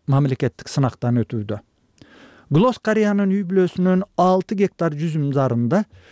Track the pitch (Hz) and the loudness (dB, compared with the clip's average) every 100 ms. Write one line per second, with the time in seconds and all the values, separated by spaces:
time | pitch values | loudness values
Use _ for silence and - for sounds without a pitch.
0 | - 135 143 131 127 - - - 127 - | 0 0 0 0 -4 -6 -8 -2 -2 -2
1 | 120 120 107 117 101 95 - _ _ _ | -2 -2 -2 -6 -8 -10 -12 _ _ _
2 | - - - - _ 147 247 - 214 214 | -20 -20 -20 -20 _ 2 2 0 -2 0
3 | 208 202 196 196 175 190 180 - 185 185 | 0 0 0 -2 0 0 0 0 0 0
4 | 196 - 180 185 - 196 196 - 165 147 | -2 0 2 2 -2 -2 -2 0 -4 -2
5 | 165 156 143 143 131 120 120 180 208 - | -4 -2 -2 0 0 0 0 0 -2 -10
6 | - | -20